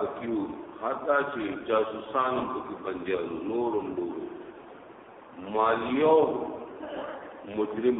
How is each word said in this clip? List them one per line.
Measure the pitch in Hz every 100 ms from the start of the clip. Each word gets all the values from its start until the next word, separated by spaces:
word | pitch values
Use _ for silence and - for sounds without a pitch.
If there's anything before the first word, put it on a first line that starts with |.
پکې | 101 - 120
وو، | 110 95 - - -
حتی | 113 131 147 143 139
چې | 120 104 92 -
جاسوسان | 110 104 107 - 131 127 123
هم | -
پکې | - - -
بندیانو، | 95 92 85 90 85 82 92
نور | 117 120 107
هم | 92 92
نور. | 87 80 - - - - - - - - - - - - 95
مال | 107 113 117 117 131
یو | 156 160 139 - - - - - - - - - - - - 104
مجرم | 104 107 123